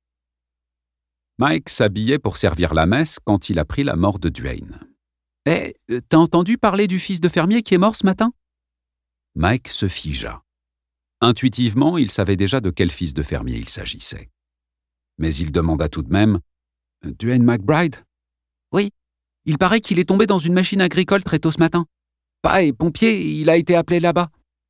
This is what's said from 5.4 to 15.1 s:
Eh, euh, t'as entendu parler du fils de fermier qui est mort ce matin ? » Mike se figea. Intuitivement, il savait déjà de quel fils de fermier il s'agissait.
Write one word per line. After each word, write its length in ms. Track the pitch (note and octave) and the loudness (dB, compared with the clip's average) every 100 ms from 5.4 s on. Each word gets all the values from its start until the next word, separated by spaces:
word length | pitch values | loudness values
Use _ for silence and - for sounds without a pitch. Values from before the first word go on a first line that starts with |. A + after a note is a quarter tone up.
| C#3+ | -2
Eh, 280 | E3 - - - | -2 -4 -12 -8
euh, 100 | B2 - | -8 2
t'as 80 | D#3+ | 4
entendu 420 | E3 E3+ F3 A#3 | 4 2 0 0
parler 300 | A3 F#3+ G#3 | 0 0 0
du 100 | F#3 | -2
fils 220 | - F#3 | -4 -2
de 80 | E3+ | -2
fermier 340 | F3 E3 A#3 | 0 0 0
qui 120 | A3 | 2
est 40 | F3+ | 2
mort 160 | G3+ | 2
ce 100 | - | 2
matin ? » 280 | F#3+ F3+ A3+ - _ _ _ _ _ _ _ _ _ | 0 0 -2 -2 _ _ _ _ _ _ _ _ _
Mike 340 | D2+ F2 B2 - | -4 -2 -2 -4
se 180 | - G2 | -6 -4
figea. 560 | - D#2+ C2+ A#1 - _ _ _ _ _ _ _ _ | -4 -6 -8 -8 -12 _ _ _ _ _ _ _ _
Intuitivement, 800 | A#2 A#2+ C3 - A#2+ A2 D3 E3+ | 0 2 0 0 0 2 2 2
il 120 | A#2 | 0
savait 260 | - G2+ F#2+ | 0 0 0
déjà 240 | G2 C3+ | 0 0
de 100 | G2 | -2
quel 200 | - F2+ | 0 -2
fils 240 | - E2+ | -2 -6
de 80 | C#2 | -6
fermier 340 | C#2+ C2+ B1 A1+ | -6 -6 -6 -8
il 120 | - | -8
s'agissait. 600 | - A#1 - - - - _ _ _ _ _ _ _ _ | -8 -8 -8 -10 -10 -14 _ _ _ _ _ _ _ _